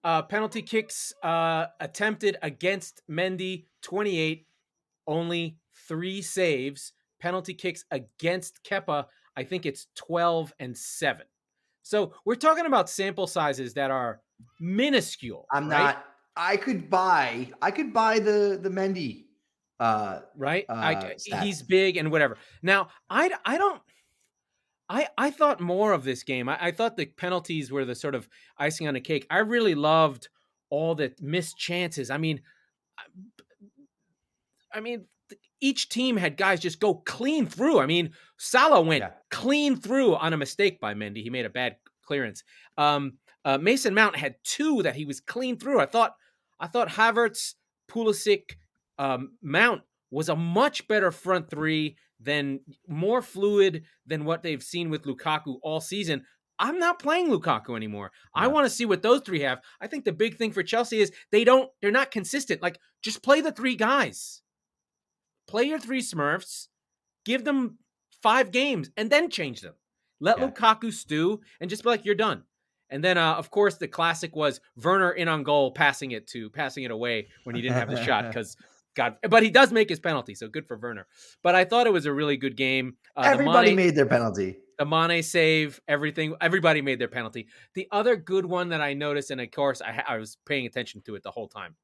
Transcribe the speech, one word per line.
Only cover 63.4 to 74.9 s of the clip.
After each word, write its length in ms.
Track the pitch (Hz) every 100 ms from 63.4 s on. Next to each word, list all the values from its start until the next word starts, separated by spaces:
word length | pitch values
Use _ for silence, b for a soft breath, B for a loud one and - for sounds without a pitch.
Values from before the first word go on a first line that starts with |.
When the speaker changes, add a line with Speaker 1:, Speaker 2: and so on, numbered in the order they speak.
Speaker 1:
the 100 | 320
three 240 | 294 254 240
guys. 640 | 214 277 170 95 - - _ _ _ _ _ _ _ _ _ _ _
Play 160 | 214 269
your 140 | 311
three 220 | 226 262
Smurfs, 640 | - 170 143 175 - - - _ _ _ _ _
give 220 | - 254 294
them 320 | 277 240 - _ _ _ _
five 280 | 220 240 226
games, 380 | 247 285 220 131 -
and 120 | 220
then 180 | 294 339
change 320 | - 147 120
them. 140 | 87 _ _ _ _ _
Let 200 | 160 226
Speaker 2:
Yeah. 100 | 269
Speaker 1:
Lukaku 420 | - 226 220 226
stew 500 | - - 151 170 208 b b
and 80 | 175
just 140 | 214
be 60 | 226
like, 140 | 226
"You're 120 | 208 196
done." 280 | 220 123 _ _ _ _ _
And 140 | 139
then, 140 | 175 175
uh, 180 | 160 -
of 160 | -
course, 240 | 208 202 -
the 100 | 170
classic 480 | - 165 165 165 156
was 240 | 147 123 _ -
Werner 360 | 156